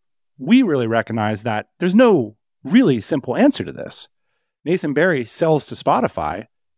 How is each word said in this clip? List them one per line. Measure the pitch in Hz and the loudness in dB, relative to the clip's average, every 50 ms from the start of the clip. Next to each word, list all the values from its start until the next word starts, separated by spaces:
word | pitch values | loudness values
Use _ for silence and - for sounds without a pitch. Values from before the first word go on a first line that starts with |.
| _ _ _ _ _ _ _ | _ _ _ _ _ _ _
we | - 131 151 233 262 262 | -10 0 4 4 4 4
really | 190 147 131 120 113 | 4 0 0 0 0
recognize | 113 113 107 - 113 113 107 107 107 104 107 | 0 0 -2 -2 -2 -2 -2 -2 -2 -4 -4
that | 117 107 107 - _ _ - | -4 -4 -4 -6 _ _ -4
there's | 170 185 180 | -2 2 4
no | 220 262 240 202 151 117 104 107 _ _ _ _ _ - | 4 6 6 4 2 0 -2 -8 _ _ _ _ _ -4
really | 131 170 254 262 175 131 113 | 0 2 4 4 4 2 0
simple | - - 165 139 - - 120 | -2 -4 -6 -4 -4 -4 -2
answer | 143 226 294 - - - | 2 2 2 2 0 -4
to | 76 - | -10 -10
this. | - - - - - - - _ _ _ _ _ _ _ _ _ _ - | -12 -14 -14 -14 -16 -18 -20 _ _ _ _ _ _ _ _ _ _ -6
Nathan | 143 175 175 - 151 135 | -4 -4 -2 -2 -2 -2
Barry | 143 165 190 170 131 117 | 0 0 0 0 -2 -4
sells | - - - 165 160 156 143 - | -8 -6 -2 0 2 2 0 -2
to | - 120 | -6 -12
Spotify | - - 131 160 233 240 - - - 78 76 82 95 - - _ _ _ _ _ | -6 -2 0 0 0 0 -2 -4 -4 -6 -6 -6 -8 -12 -16 _ _ _ _ _